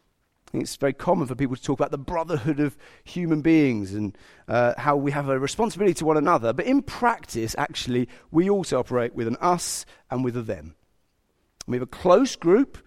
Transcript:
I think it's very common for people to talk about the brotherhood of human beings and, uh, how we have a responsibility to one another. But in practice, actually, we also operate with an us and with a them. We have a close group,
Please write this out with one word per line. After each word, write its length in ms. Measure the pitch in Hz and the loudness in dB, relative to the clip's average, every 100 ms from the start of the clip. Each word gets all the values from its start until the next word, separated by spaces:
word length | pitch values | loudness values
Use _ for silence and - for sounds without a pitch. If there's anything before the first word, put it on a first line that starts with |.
| _ _ _ _ _ | _ _ _ _ _
I 40 | |
think 120 | - | -8
it's 140 | 135 - | -6 -4
very 180 | 139 | -4
common 320 | - - 175 127 | -2 0 0 -2
for 80 | |
people 220 | 123 135 127 | -4 -4 -4
to 60 | |
talk 160 | - 135 | -4 -2
about 120 | 139 | -2
the 80 | 143 | -4
brotherhood 600 | 131 175 160 156 127 143 | -6 -6 -4 -2 -2 0
of 200 | 147 - - - | -2 -4 -18 -20
human 380 | - 180 170 151 | -12 -4 -2 0
beings 500 | 151 160 139 110 95 | 4 4 4 2 -4
and, 240 | 101 104 - - - - | -4 -6 -8 -18 -18 -2
uh, 240 | 117 120 - | 2 2 2
how 180 | 143 147 | 0 0
we 140 | 143 | 0
have 180 | 143 139 | -2 -2
a 100 | 135 | -2
responsibility 540 | 135 - 226 170 202 | -2 -2 -2 0 0
to 140 | - 160 | 2 2
one 100 | 156 | 2
another. 380 | 185 160 113 | 4 2 2
But 100 | 131 | 0
in 160 | 247 269 | 2 0
practice, 720 | - - 240 226 - 117 113 - | 0 -2 0 0 -6 -6 -6 -4
actually, 500 | 147 - - 123 120 - _ | -6 -6 -2 -2 -2 -6 _
we 180 | 160 190 | 2 4
also 300 | 202 165 131 | 2 0 -2
operate 360 | 117 123 120 | 0 0 -2
with 140 | - 113 | -2 -4
an 80 | 123 | 0
us 420 | 175 180 - - - - - | 0 0 -2 -8 -12 -20 -8
and 140 | 127 | -4
with 140 | 127 120 | -4 -4
a 40 | |
them. 320 | 110 85 78 - _ _ _ _ _ _ _ - - | -6 -8 -12 -20 _ _ _ _ _ _ _ -16 -6
We 100 | 123 | -6
have 60 | |
a 40 | 123 | -6
close 480 | - 185 190 269 | 0 6 6 4
group, 440 | - 165 208 277 - | 0 4 4 2 -4